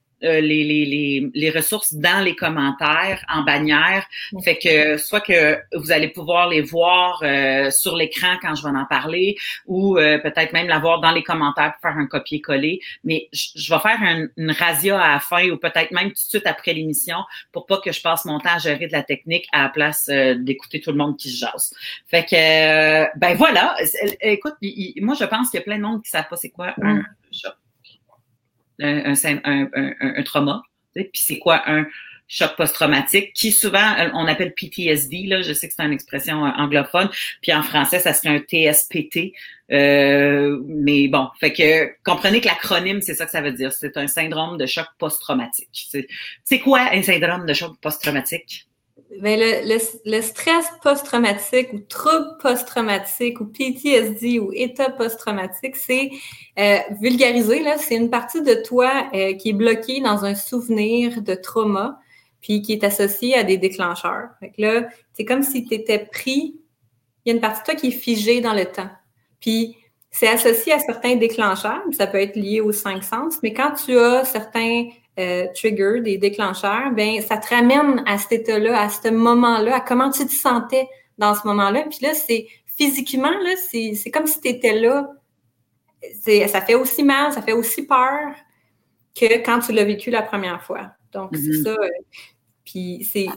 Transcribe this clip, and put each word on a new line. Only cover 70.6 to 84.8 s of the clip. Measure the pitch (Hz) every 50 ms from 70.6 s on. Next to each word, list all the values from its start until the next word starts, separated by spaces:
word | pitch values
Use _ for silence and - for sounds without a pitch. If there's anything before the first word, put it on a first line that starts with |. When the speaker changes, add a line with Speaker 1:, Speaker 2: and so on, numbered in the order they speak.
| - 330 302
Speaker 2:
à | 294
certains | 294 294 233 - - 240 247
déclencheurs, | 233 226 226 226 - 220 202 190 196 - 214 240 339 403 349
ça | 285 - 196
peut | 196 - 196
être | 202 202 202
lié | 214 202 196 214 220
aux | 214 214
cinq | 208 208 - 196 190 190 190
sens, | - 220 233 277 320 320 - -
mais | 220 214
quand | - 269 294 294 - -
tu | - 254
as | 247 233 240 247 262 262
certains, | 262 - 214 214 - - 226 226 226 233 240 240 233 - _ _ _ - -
euh, | 185 180 180 180 180 185 -
triggers, | - - 220 202 190 196 196 220 247
des | 233 220 196
déclencheurs, | 190 202 202 202 - 214 190 185 - - 196 208 226 269 277
ben, | 247 214 214 214 220 208
ça | 214 - 220
te | 220 - - 240
ramène | 240 240 240 269 285 294 285 262 233 -
à | 220 202
cet | 202 - -
état-là, | 233 226 226 - 220 208 214 226 240 214
à | 208 208
ce | 208 - - 226
moment-là, | 226 226 226 233 240 240 240 240 233 220 214 233 262
à | 254
comment | 254 - 247 247 262 277
tu | 269 - 277
te | 262
sentais | - - - 277 247 233 240 240 - 262 262 262 - - _ _ _ -
dans | 208 208 208
ce | 208 -
moment-là. | 208 202 208 202 196 208 277 302
Puis | 302 - -
là, | 254 294 311
c'est | 302 - - 233 220 220 - - _ _
physiquement, | - - - 294 277 277 277 262 - - 254 262 302
là, | 349 403 370 359 381
c'est, | 370 - - - 233 226 220 208
c'est | 214 - 247
comme | - 302 311
si | 311 - -
t'étais | - 262 247 247 - 226 214
là. | 220